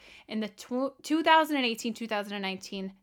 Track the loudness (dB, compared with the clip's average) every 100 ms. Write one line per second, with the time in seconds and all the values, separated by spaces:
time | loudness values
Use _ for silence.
0 | -10 -20 -8 -4 -4 -8 -6 -2 -2 -4
1 | 0 2 6 6 6 2 0 -2 -4 -6
2 | -4 -4 -4 -4 -4 -6 -8 -8 -8 -12